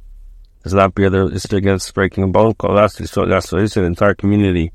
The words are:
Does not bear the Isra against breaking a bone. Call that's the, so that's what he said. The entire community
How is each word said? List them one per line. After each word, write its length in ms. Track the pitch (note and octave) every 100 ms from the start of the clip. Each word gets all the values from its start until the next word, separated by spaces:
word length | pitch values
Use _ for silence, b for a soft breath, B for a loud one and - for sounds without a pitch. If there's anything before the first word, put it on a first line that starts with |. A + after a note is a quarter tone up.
| - - - - - _
Does 120 | E2+
not 200 | G2 F#2+
bear 160 | - G2
the 180 | F#2+ F#2
Isra 300 | F#2+ - G2+
against 340 | G2 F#2+ -
breaking 300 | - F#2+ -
a 60 | F#2+
bone. 260 | F#2+ A2+
Call 220 | G#2+ F#2 G2+
that's 180 | G#2 -
the, 100 | E2+
so 180 | G2+ F#2
that's 240 | F#2 -
what 120 | E2+
he 40 | G#2
said. 160 | G#2+
The 60 | F2
entire 260 | F2 G2+
community 560 | F#2 G2 G#2 G2+ F2+ E2